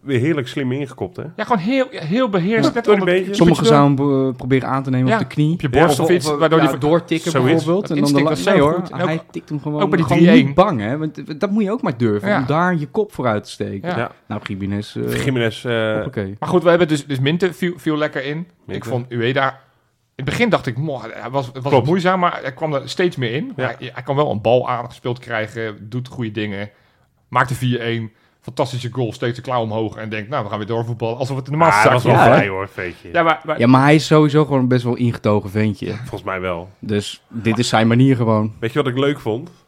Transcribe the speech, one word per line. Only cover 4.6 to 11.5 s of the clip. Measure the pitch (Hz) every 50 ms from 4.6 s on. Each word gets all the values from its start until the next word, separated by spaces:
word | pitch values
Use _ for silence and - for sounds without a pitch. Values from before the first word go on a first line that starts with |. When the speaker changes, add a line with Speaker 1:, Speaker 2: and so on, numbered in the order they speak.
| 123 -
Speaker 3:
aan | 131 135
te | 135 131
nemen | 131 127 127
Speaker 2:
Ja, | 131 220
Speaker 3:
op | 220
de | 180
knie. | 127 - - 147 151
Speaker 2:
op | 165 175
je | - 143
borst | 120 135 160 170 147
Speaker 3:
Ja, | 131
Speaker 2:
of | 160 165
Speaker 3:
of, | 175
Speaker 2:
iets, | 175 127 156
Speaker 3:
of, | 151 143
Speaker 2:
waardoor | 160 156 156 160
Speaker 3:
ja, | 143
Speaker 2:
die | 135
ver- | 135 131 131 147
Speaker 3:
doortikken | 165 170 165 - 170 160 - 175
Speaker 1:
Zoiets. | 156 139 127 131
Speaker 3:
bijvoorbeeld. | 160 165 151 156 170 196 208 -
Speaker 2:
Dat | 165
Speaker 3:
En | 143
dan | 143 143
de | 143 143
Speaker 2:
instinct | 143 160
Speaker 3:
la-, | 156
Speaker 2:
was | 143
zo | - 196
Speaker 3:
nee, | 202 180
hoor, | 139 147 165
Speaker 2:
goed. | 180 185 170
En | - 165
ook | 175
Speaker 3:
hij | 165 160 165 - _
tikt | - 165 - -
hem | 151 147
gewoon, | 127 151 151 151
Speaker 2:
ook | 151 -
bij | 151 175
die | 160
Speaker 3:
gewoon | 127 - 156
niet | 170 175
Speaker 2:
drie | 208 254 254
één. | - 143
Speaker 3:
bang, | 165 185 214 175 113
hè. | 101 107 120 156
Want | 156 156 151 - 143 - 156 147
dat | - 202